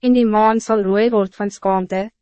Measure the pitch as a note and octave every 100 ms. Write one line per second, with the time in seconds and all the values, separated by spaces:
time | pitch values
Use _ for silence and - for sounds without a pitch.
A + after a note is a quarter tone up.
0 | B3+ B3 A3+ G#3+ A3 A3+ - A3 F#3+ G3+
1 | A#3 A3+ F#3+ - G3+ - G3 F#3+ F#3 F#3+
2 | G#3 _